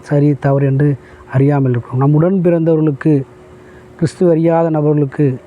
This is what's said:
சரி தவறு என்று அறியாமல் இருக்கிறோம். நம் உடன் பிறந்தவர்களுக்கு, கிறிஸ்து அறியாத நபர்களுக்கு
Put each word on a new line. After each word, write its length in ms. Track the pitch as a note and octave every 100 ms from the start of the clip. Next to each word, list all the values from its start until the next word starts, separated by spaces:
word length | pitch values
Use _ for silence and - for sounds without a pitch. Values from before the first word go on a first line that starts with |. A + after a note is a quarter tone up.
| -
சரி 260 | D3 D3
தவறு 300 | C#3+ C#3 C#3 C#3
என்று 220 | C3+ D3 C#3 - - -
அறியாமல் 380 | C3 C#3 C#3+ C3+
இருக்கிறோம். 300 | A#2+ - B2+
நம் 120 | C#3
உடன் 260 | D3+ E3+ F#3+
பிறந்தவர்களுக்கு, 680 | F3 E3+ E3 D#3+ D#3 C3+ D#3 D3 C3 - - - - - -
கிறிஸ்து 300 | - E3 - F3+
அறியாத 360 | D#3+ E3 E3 E3
நபர்களுக்கு 560 | D#3 D3+ D3+ C#3+ - D3 B2+